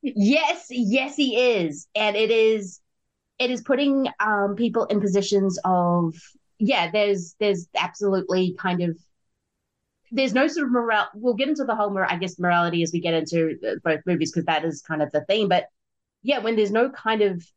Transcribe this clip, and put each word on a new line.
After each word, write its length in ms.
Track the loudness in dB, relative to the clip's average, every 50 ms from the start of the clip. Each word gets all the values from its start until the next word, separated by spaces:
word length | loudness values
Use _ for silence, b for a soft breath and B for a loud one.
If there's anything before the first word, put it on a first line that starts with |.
| -8 -6 0
Yes, 520 | 2 4 4 4 4 2 0 -4 -4 -8 -10
yes, 460 | -4 -2 0 0 0 0 -2 -2 -2
he 220 | -2 -2 0 2 2 4 4 4 2
is. 300 | 0 -2 -4 -8 -16 _ _
And 200 | -2 -2 0 0
it 160 | 0 0 2
is, 480 | 4 4 4 4 2 2 -2 -8 -14 -18 _ _ _ _ _ _ _ _ _ _ _ _
it 120 | -2 -2
is 100 | -2 -4
putting, 460 | -2 0 0 2 2 2 2 2 0 -2 -2 _
um, 360 | -2 0 0 0 0 -2 0
people 300 | 0 -2 0 0 0 0
in 160 | 0 0 0
positions 580 | 0 2 0 0 0 2 0 2 2 2 -2 -2 0
of, 500 | 0 2 2 2 2 2 2 0 -2 -4 -8 -18 -20 _ _ _ _ _ _
yeah, 300 | 0 0 2 0 0 0
there's, 440 | 0 0 2 2 2 0 -2 -10 -6 _
there's 280 | 0 0 0 -2 -4 _ _ -4
absolutely 800 | -4 -4 -4 -2 -2 0 0 0 0 0 0 0 0 0 -2 -4
kind 240 | -4 -2 -2 0
of, 160 | -2 -2 -4 -6 _ _ _ _ _ _ _ _ _ _ _ _ _ _ _ _ _ _ _ _ _ _
there's 220 | -2 0 0 0 2
no 140 | 2 2 2
sort 200 | 0 -2 -2 0
of 40 |
moral-, 360 | 0 0 0 2 0 0 0 -2 -6
we'll 200 | -4 -2 -2 0
get 160 | 0 0 -2
into 160 | -2 -4 -2
the 100 | -4 -2
whole 140 | -2 -2 -2
mor-, 200 | 0 -2 -2 -2
I 60 | -2
guess, 240 | -4 -4 -8 -6 -2
morality 420 | 0 2 2 2 2 0 0 0 -2
as 80 | 0 -2
we 80 | -4
get 120 | -2 0 -2
into, 440 | -2 -2 -2 0 0 0 0 -2 -4 -6 -6
uh, 80 | -6 -4 _
both 160 | -2 -2 -2 0
movies, 260 | -2 -2 0 -2 -2 -2
'cause 120 | -4 -2
that 180 | 0 -2 -2 -2
is 180 | -4 -6 -8
kind 200 | -8 -8 -4 -4
of 100 | -4 -2
the 140 | -2 -4 0
theme. 240 | 0 0 0 2 2
But 160 | 2 0 0 -4 _ _ _ _ _ _ _ _ _ _ _
yeah, 160 | -2 -2 -2
when 160 | 0 -2 0
there's 160 | 2 0 2
no 180 | 2 2 0 0
kind 320 | -2 -6 -4 -2 2 2
of 240 | 2 2 2 -2 -10 _ _